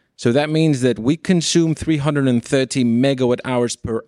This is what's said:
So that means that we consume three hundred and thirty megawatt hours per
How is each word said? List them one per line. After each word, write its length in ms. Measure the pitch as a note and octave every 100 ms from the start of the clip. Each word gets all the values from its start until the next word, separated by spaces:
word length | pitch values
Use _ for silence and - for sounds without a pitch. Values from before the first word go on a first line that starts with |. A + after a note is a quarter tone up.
| _ -
So 160 | B2
that 180 | B2 D3+
means 300 | D#3 D#3+ C3+
that 180 | B2+ A2
we 200 | A2+ D#3+
consume 580 | - F3+ - E3+ E3 D3+
three 220 | - D#3
hundred 320 | C#3+ D3 C3+
and 120 | A#2+
thirty 440 | - C3+ C3 C#3 A#2+
megawatt 540 | A#2 C#3 C3 B2 B2
hours 320 | - B2 A#2+ -
per 300 | B2 A2+